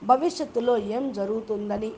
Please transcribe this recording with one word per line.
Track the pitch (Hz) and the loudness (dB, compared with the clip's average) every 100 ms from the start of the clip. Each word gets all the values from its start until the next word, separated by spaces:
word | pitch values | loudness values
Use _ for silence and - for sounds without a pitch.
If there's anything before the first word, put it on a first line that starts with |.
భవిష్యత్తులో | 208 262 330 339 294 240 240 233 | 4 4 4 0 -4 0 2 2
ఏం | 202 226 277 | 2 -2 -2
జరుగుతుందని | 202 196 220 214 208 208 202 220 | -2 -2 -2 -4 -4 -4 -4 -4